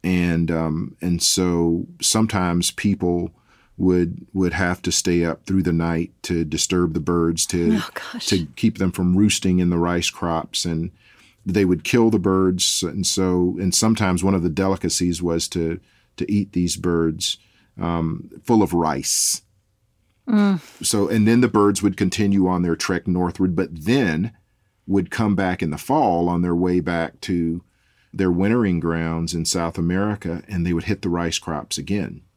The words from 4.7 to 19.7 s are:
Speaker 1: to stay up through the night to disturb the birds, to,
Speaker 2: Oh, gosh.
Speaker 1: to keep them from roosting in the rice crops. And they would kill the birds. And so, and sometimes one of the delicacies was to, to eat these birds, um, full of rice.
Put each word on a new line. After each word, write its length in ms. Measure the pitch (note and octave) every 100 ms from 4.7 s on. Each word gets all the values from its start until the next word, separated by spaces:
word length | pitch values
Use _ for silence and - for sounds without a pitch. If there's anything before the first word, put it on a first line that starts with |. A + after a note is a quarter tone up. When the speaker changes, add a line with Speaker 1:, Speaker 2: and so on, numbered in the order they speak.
| F2+
Speaker 1:
to 80 | -
stay 340 | - - F2 E2+
up 200 | D2+ -
through 180 | F#2+
the 100 | F2+
night 380 | E2 E2 E2 E2+ _
to 220 | - F2 D#2+
disturb 480 | D#2+ - F2+ F2
the 60 | D#2+
birds, 460 | D2 F2 E2 E2 -
to, 320 | F2+ E2+ G#3+
Speaker 2:
Oh, 80 | - - -
gosh. 140 | A#3+ -
Speaker 1:
to 180 | G2 D#2 -
keep 220 | G#2+ -
them 140 | F#2+
from 260 | F2 F2+ F2+
roosting 420 | G#2 - F#2+ F2+
in 100 | F2
the 60 | F2
rice 300 | E2+ F2 E2+
crops. 520 | - F2 E2 - -
And 280 | F2 D#2+ E2+ - _ _ - _ -
they 180 | F#2 F#2+
would 180 | F2+
kill 260 | - B2 A2+
the 80 | G#2+
birds. 640 | F#2 F#2+ F#2+ F#2 - -
And 220 | F2 E2+ F2+
so, 500 | - F#2 F2+ F2+ F2
and 140 | F#2+
sometimes 500 | - A2+ A2 G2+ F2+
one 120 | F#2+ G2
of 80 |
the 60 | F2
delicacies 720 | D#2 F#2+ F#2+ E2+ - F2+ E2+
was 260 | F2 E2 -
to, 300 | F2+ E2 E2+ _ _ _ -
to 140 | -
eat 220 | G#2 G2
these 240 | F2+ F2 F2
birds, 600 | F2 E2+ E2 D#2+ - - _ _ _ -
um, 480 | E2+ E2+ E2 - - - -
full 160 | A2
of 80 | F#2+
rice. 680 | F2 E2 C#2 - - - - _ _ _